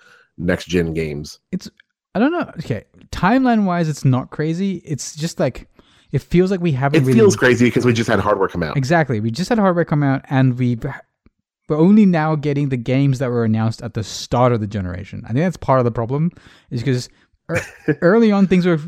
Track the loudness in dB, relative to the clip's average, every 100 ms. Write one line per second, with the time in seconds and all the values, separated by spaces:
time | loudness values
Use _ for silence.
0 | _ _ _ -8 -4 -4 -2 -2 -2 -4
1 | -6 -8 -14 -18 -12 -12 -12 _ _ _
2 | _ -2 -2 -2 -8 -10 -8 -8 -10 _
3 | -16 -2 0 2 2 2 0 0 -2 0
4 | 0 0 -2 -6 -6 -4 -4 -6 -8 -10
5 | -10 -10 -8 -4 -4 -4 -18 _ _ _
6 | _ -6 0 2 2 0 -2 0 2 2
7 | 4 6 6 6 4 4 4 2 2 0
8 | 0 0 2 0 0 -2 -4 -2 0 0
9 | 0 -2 -4 -4 -2 2 2 2 0 0
10 | 0 -2 -2 2 2 2 -2 -2 -8 -12
11 | -20 _ _ _ _ _ -4 2 6 6
12 | 6 4 0 -2 -2 -2 -2 -4 0 2
13 | 2 0 -2 0 0 0 0 -4 -8 -8
14 | -8 -10 -4 2 2 2 -2 -6 -6 -8
15 | -12 -14 -6 -2 -2 -4 0 0 0 -2
16 | -4 -2 -4 -6 -20 _ -12 -6 -2 -4
17 | -6 _ _ _ -8 -8 -8 -8 -4 0
18 | 4 4 4 4 2 2 2 0